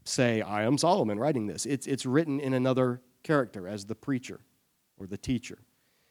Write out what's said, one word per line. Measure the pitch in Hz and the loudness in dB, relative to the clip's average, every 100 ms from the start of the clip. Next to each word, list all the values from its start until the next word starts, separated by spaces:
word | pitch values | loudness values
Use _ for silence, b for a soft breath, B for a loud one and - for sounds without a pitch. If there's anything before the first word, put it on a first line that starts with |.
say, | - - 120 113 | -6 2 4 4
"I | 95 104 | 0 0
am | 110 139 | 2 4
Solomon | 160 196 113 104 | 4 4 2 0
writing | 139 135 104 | 0 0 -2
this." | 76 113 | -4 -4
It's, | 143 - | -4 -2
it's | 135 131 | -4 2
written | 135 165 139 | 2 2 -2
in | 139 | 0
another | 131 127 131 127 123 - _ | 0 2 2 2 0 -10 _
character | - 147 117 104 90 | 0 2 2 -6 -8
as | 104 101 | -8 -8
the | 110 | -8
preacher | - 127 - 101 - _ _ _ _ _ | -4 -4 -4 -14 -18 _ _ _ _ _
or | 95 | -12
the | 98 | -8
teacher. | - 123 - - _ _ _ _ _ | -2 -2 -2 -14 _ _ _ _ _